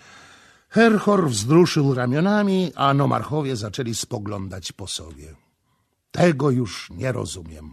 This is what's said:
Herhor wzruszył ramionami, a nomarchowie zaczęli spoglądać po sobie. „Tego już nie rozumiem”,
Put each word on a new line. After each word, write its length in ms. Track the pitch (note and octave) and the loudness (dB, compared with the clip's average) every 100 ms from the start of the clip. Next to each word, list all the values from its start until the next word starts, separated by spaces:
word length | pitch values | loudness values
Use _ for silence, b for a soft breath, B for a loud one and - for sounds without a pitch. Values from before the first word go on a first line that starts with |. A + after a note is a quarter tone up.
| B B B B B B B | B B B B B B B
Herhor 640 | G#3+ A3+ G#3+ - G3+ D#3+ | 4 4 4 2 2 2
wzruszył 640 | A2 A2 D#3+ F3 D#3+ C#3 | -2 4 6 6 4 2
ramionami, 800 | B2+ B2 C#3 F#3+ G#3 G3+ F#3+ F3 | 2 0 0 2 2 2 0 -2
a 200 | - C#3 | 0 2
nomarchowie 600 | C#3 C#3 A#2 - D3+ C3+ B2 | 4 2 0 -2 -4 -4 -4
zaczęli 380 | G#2+ G2+ A#2 | -6 -6 -6
spoglądać 760 | A2 - A#2+ G#2 G#2 F#2+ F#2 F2 | -6 -6 -8 -8 -8 -8 -10 -12
po 140 | - F#2 | -12 -12
sobie. 480 | - D#2+ C#2+ D#2 D2 _ _ _ _ _ _ _ | -12 -12 -18 -20 -20 _ _ _ _ _ _ _
„Tego 400 | - F3 C#3 D3 | 2 2 4 2
już 400 | B2 A#2 - - | 0 -2 -8 -14
nie 220 | E2+ B2+ | -8 -6
rozumiem”, 600 | G#2+ G2+ F#2 E2 D#2+ D#2 | -4 -8 -10 -14 -18 -18